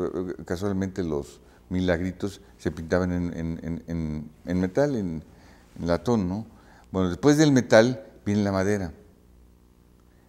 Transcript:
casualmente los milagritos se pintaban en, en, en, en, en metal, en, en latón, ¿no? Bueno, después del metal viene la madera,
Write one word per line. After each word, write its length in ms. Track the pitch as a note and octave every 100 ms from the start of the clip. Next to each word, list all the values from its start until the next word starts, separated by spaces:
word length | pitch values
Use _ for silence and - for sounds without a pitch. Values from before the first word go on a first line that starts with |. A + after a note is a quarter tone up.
| F2+ F2 F#2 - E2
casualmente 580 | F2 G2+ F#2+ F#2+ -
los 360 | E2+ D2 C#2+ - - - _
milagritos 720 | F#2 F2+ E2 F#2 F2 G#2 - - -
se 140 | -
pintaban 400 | D#2+ D#2+ F2+ F2+
en, 240 | F2 F2 D#2+
en, 220 | E2 E2
en, 200 | D#2+ E2 -
en, 440 | E2+ D#2+ D2+ D2+ - -
en 140 | F2+
metal, 360 | F#2 C3+ D3 B2
en, 280 | F#2 D#2+ - - - - - -
en 80 | E2+
latón, 400 | E2+ - A#2 F2+
¿no? 180 | G2 A2+ - - - -
Bueno, 180 | F#2+ F#2
después 280 | F2 C#3 D3
del 140 | D#3
metal 520 | C3 G#2+ A2+ A#2+ B2 - - G#2
viene 160 | G#2
la 80 | G2+
madera, 400 | F#2+ F#2+ G#2 F2 C#2+ - - _ - - _ _ _ _ _ _ _